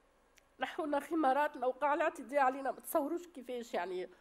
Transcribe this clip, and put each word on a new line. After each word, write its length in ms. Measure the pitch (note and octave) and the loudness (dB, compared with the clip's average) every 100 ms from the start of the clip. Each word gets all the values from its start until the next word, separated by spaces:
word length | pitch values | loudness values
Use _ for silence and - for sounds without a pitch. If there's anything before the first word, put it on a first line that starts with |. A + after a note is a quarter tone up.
| _ _ _ - _ - | _ _ _ -20 _ -6
نحونا 400 | C4 - D#4 C#4+ | -6 -4 0 0
خماراتنا 680 | C#4+ E4 C#4+ C4+ D4 D4 B3 | 0 2 4 4 2 0 -2
وقع 260 | C4 D4 | 2 2
الاعتداء 460 | D4+ D#4+ E4 A3+ C#4+ | 2 2 -2 -2 2
علينا، 320 | C4 C4+ C4+ | 4 2 -4
ما 80 | - | -4
تصوروش 480 | - E4 C#4+ E4+ F4 | -2 0 0 -4 -6
كيفاش، 460 | C4+ A#3 B3 A#3 | -14 -8 -8 -4
يعني 360 | A3+ F3+ F#3 F3+ - | -4 -2 -4 -6 -10